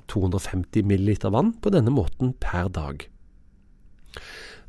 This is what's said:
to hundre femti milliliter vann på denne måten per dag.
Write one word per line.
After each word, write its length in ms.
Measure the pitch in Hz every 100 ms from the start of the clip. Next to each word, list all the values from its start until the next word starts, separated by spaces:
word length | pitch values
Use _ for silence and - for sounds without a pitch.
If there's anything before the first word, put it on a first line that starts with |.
| -
to 160 | 110
hundre 160 | 95 95
femti 440 | - 92 90 110
milliliter 480 | 101 98 101 101 104
vann 220 | 104 202 226
på 80 | 208
denne 240 | 190 113
måten 400 | 139 87 - 127 -
per 300 | - - 95
dag. 340 | 90 73 71 - - - - - - - - - - - - - - - -